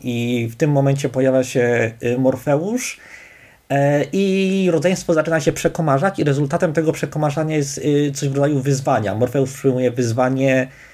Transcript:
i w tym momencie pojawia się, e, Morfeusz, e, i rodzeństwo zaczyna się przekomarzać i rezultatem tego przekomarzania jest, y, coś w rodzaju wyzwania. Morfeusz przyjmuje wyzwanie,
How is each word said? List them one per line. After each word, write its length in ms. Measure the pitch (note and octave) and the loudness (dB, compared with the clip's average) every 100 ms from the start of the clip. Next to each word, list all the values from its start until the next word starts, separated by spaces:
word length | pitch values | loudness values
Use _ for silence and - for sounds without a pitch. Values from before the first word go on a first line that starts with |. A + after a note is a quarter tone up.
i 460 | B2 A#2+ A#2+ B2 A2+ | -6 -4 -2 -2 -2
w 40 | A2+ | -2
tym 140 | D3+ | 0
momencie 380 | C#3+ C#3 C#3 C3 | 2 2 0 -2
pojawia 360 | C3 C3 C3 | 0 2 2
się, 480 | B2+ C3+ A#2+ A#2+ A2+ A2+ | 0 0 2 2 0 -2
e, 180 | B2 B2 | -2 0
Morfeusz, 840 | C3 B2+ D3+ C#3+ F#3 B3 - - - - - - - - - | 0 0 0 -2 0 -4 -6 -12 -18 -20 -20 -20 -20 -20 -4
e, 340 | C#3 C#3+ D3 C#3 | 0 2 2 0
i 560 | F#3+ G3 F#3+ F#3+ F#3+ F#3 | 0 0 0 0 0 2
rodzeństwo 420 | E3 E3+ F#3 - | 2 0 0 0
zaczyna 260 | D#3+ D#3 D#3+ | 0 2 0
się 120 | D3 | 0
przekomarzać 680 | C#3+ D#3+ E3 D#3 C3+ F#3+ - | 0 -2 -2 0 2 0 0
i 60 | |
rezultatem 480 | D3 C#3 C#3 E3+ F3 | 0 0 0 0 0
tego 200 | D#3 D#3 | 0 0
przekomarzania 640 | D#3 C#3+ D#3 D3+ C#3+ D#3 D#3 | 0 -4 -2 -2 -2 -2 -2
jest, 220 | C#3 - | -2 -4
y, 340 | C3 C#3+ D3 | 0 2 0
coś 140 | C#3 C#3+ | -2 -2
w 60 | C3+ | 0
rodzaju 240 | C#3+ C#3+ | 0 0
wyzwania. 540 | C3+ C3+ C#3+ B2 G#2 | 0 0 0 0 0
Morfeusz 380 | G#2 B2 C#3+ C3+ | 0 0 0 -2
przyjmuje 380 | - C#3 B2+ B2+ | -2 0 2 0
wyzwanie, 800 | B2 A#2 A#2 B2+ C3 C3+ C3 B2+ - - | 0 -2 0 0 2 2 2 0 -6 -20